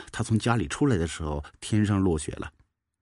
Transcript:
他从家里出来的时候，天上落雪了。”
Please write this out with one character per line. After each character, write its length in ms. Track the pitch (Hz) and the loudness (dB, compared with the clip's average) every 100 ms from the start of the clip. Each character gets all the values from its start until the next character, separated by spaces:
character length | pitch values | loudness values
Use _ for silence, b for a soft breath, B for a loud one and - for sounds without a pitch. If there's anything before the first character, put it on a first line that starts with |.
| B | B
他 100 | - | -6
从 160 | 113 113 | 0 0
家 180 | 117 117 | 2 0
里 120 | 73 | -2
出 180 | - 147 | 0 2
来 120 | 98 | 2
的 80 | 82 | 0
时 160 | - | -2
候， 200 | 78 73 B - | -4 -4 B -14
天 280 | - 107 104 | -2 2 4
上 120 | 101 | 4
落 200 | 95 78 | 4 2
雪 140 | - | -2
了。” 200 | - - - _ _ _ _ | -8 -12 -14 _ _ _ _